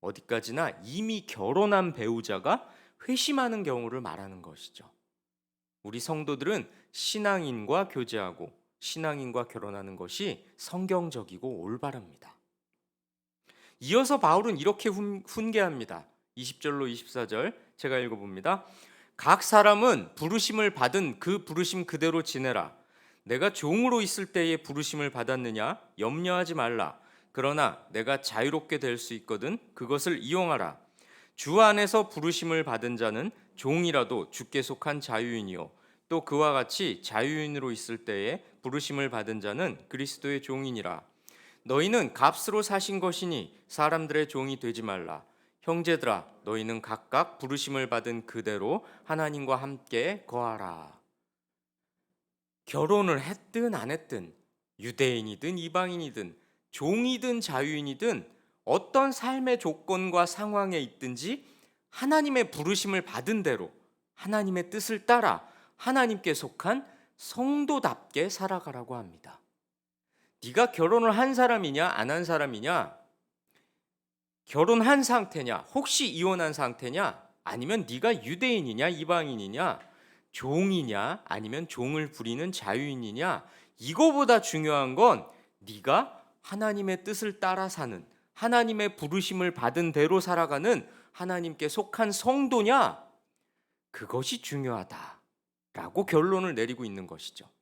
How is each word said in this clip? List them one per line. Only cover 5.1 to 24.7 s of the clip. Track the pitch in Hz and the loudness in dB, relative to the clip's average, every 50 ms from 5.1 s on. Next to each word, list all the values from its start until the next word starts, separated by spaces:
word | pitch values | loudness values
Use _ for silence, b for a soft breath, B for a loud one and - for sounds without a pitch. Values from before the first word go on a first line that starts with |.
| _ _ _ _ _ _ _ _ _ _ _ _ _ _ _ | _ _ _ _ _ _ _ _ _ _ _ _ _ _ _
우리 | 101 104 120 | -12 -10 -10
성도들은 | 117 - 165 156 151 143 147 131 143 156 214 185 110 b b b b b | -6 -6 -6 -6 -2 -4 -4 -4 -2 -2 -2 -2 -4 b b b b b
신앙인과 | _ - - - - 214 208 208 202 190 165 147 123 113 107 104 143 175 196 190 | _ -6 -4 -4 -2 0 2 2 2 2 0 -2 -4 -6 -2 0 0 0 0 0
교제하고 | - 139 123 117 - 110 98 92 87 - 87 80 _ _ _ _ _ _ | -2 -6 -6 -4 -4 -4 -4 -6 -8 -10 -14 -14 _ _ _ _ _ _
신앙인과 | - - - 160 160 156 147 143 135 127 117 123 120 117 | -10 -10 -8 -6 -4 -4 -4 -4 -6 -6 -4 -4 -4 -4
결혼하는 | - 117 107 104 101 101 98 98 95 | -8 -12 -10 -10 -10 -10 -12 -12 -12
것이 | 90 90 90 - - 202 196 127 - b b b b | -12 -12 -10 -8 -6 -4 -6 -6 -8 b b b b
성경적이고 | - - - 180 190 185 190 180 175 165 143 127 104 - 92 90 - 131 123 92 | -14 -10 -6 -6 -2 0 0 0 0 -2 -6 -8 -10 -10 -14 -10 -8 -8 -8 -6
올바릅니다. | 82 95 110 - - 143 131 127 101 85 73 - - - - _ _ _ _ _ _ _ _ _ _ _ _ _ _ _ _ _ _ _ _ _ b b b b b b b b | -6 -6 -6 -6 -6 -6 -8 -8 -14 -16 -20 -20 -20 -20 -20 _ _ _ _ _ _ _ _ _ _ _ _ _ _ _ _ _ _ _ _ _ b b b b b b b b
이어서 | 120 131 175 233 269 254 285 269 | -6 2 4 4 4 4 2 4
바울은 | - 160 156 185 208 233 208 147 | 6 6 6 6 6 2 -2 0
이렇게 | 143 190 208 208 - 226 | 2 0 0 2 0 -2
훈-, | 196 196 208 202 202 196 190 - | -2 -2 -4 -6 -6 -8 -10 -12
훈계합니다. | - - 220 226 220 214 202 180 156 131 113 - 98 85 80 _ _ _ _ _ _ | -8 -6 -4 -2 2 2 2 2 0 -4 -8 -8 -10 -14 -14 _ _ _ _ _ _
이십 | - 127 123 131 _ | -12 -12 -12 -12 _
절로 | - 151 143 143 139 127 | -4 -4 -2 -2 -2 -4
이십사 | 120 117 - - - 127 117 98 | -4 -8 -12 -10 -6 -6 -4 -2
절 | 110 110 131 196 233 - - _ _ | -2 -2 -2 -2 -4 -8 -20 _ _
제가 | _ - 143 131 127 | _ -4 -2 0 0
읽어봅니다. | 123 120 110 104 101 101 95 95 98 156 185 190 190 B B B B B B B B B B _ | -2 -2 -6 -8 -10 -12 -12 -4 -2 -2 -2 -2 -4 B B B B B B B B B B _
"각 | - 143 175 196 - | 6 6 6 6 6
사람은 | - - 214 208 214 208 208 220 254 220 135 90 - - | 8 8 10 12 12 10 8 8 6 6 4 2 -6 -10
부르심을 | - 151 165 196 226 - - 202 214 214 208 196 | -6 -4 0 0 0 0 0 0 2 2 2 2
받은 | 160 127 127 143 196 190 151 117 - | 2 0 2 4 2 0 0 -2 -4
그 | - 170 185 202 - | -2 -2 -2 -2 -2
부르심 | - 156 160 180 170 - 185 175 | -6 -2 -2 -2 0 0 -4 -4
그대로 | - - 151 147 160 160 165 | -4 -4 0 0 2 2 0
지내라. | 156 - - 131 131 131 120 104 85 73 - - b b b b b b b b b | -2 -2 -4 -4 -2 0 0 0 -2 -4 -8 -18 b b b b b b b b b
내가 | 101 117 127 156 202 | -4 -2 2 2 2
종으로 | 196 - - 147 165 214 240 262 226 233 | 0 0 -2 0 2 2 4 4 4 2
있을 | 214 185 - - 196 185 | 2 0 -2 -4 -6 -4
때에 | - 180 170 165 160 156 | 0 0 2 2 0 -2
부르심을 | 160 - | -4 -6